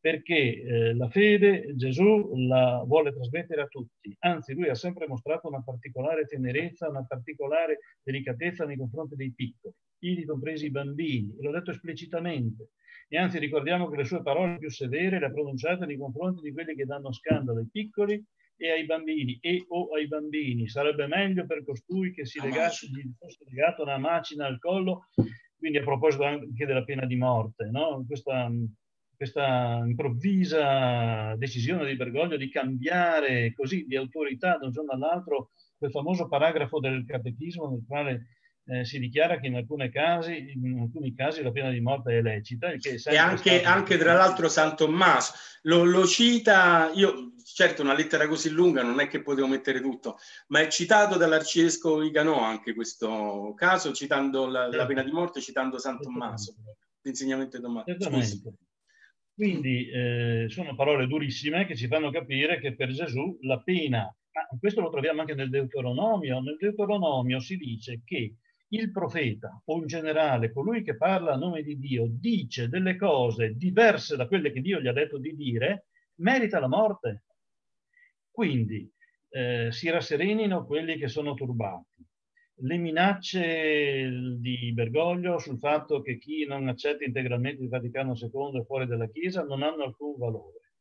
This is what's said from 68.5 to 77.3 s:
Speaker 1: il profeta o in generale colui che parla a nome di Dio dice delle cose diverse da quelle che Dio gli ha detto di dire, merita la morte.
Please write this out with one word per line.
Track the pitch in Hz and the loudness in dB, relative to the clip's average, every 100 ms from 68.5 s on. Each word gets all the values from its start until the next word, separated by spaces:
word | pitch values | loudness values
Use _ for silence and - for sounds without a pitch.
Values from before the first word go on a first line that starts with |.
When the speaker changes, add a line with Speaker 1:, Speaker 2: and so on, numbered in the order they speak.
| _ _ | _ _
Speaker 1:
il | 214 220 | -4 -4
profeta | - 165 165 135 101 95 - | -4 -4 -2 -2 -2 -10 -16
o | - 165 | -6 -4
in | 156 | -4
generale | 165 156 156 156 127 113 | -4 -2 2 2 2 0
colui | 117 160 233 | -2 -2 -2
che | 185 120 | -4 0
parla | 165 190 170 | 2 2 0
a | 135 | -2
nome | 180 165 | -2 -4
di | 151 143 | -6 -8
Dio | 135 123 117 | -4 -2 0
dice | 117 233 220 123 - 117 | -2 0 0 -2 -6 -4
delle | 165 185 185 | 0 0 0
cose | 196 147 123 107 113 110 | 2 4 2 2 -2 0
diverse | 180 185 226 196 - 139 | 0 6 6 6 -2 -4
da | 120 | 0
quelle | 196 147 | 0 0
che | 123 | -2
Dio | 156 185 | -2 0
gli | 127 | 0
ha | |
detto | 123 147 143 | 0 0 -2
di | 135 | -8
dire, | 151 139 117 135 196 _ _ _ _ | -6 -4 0 0 -2 _ _ _ _
merita | 175 262 226 196 | 2 2 2 0
la | 131 | 2
morte. | 160 214 202 120 104 _ | 4 2 2 -6 -6 _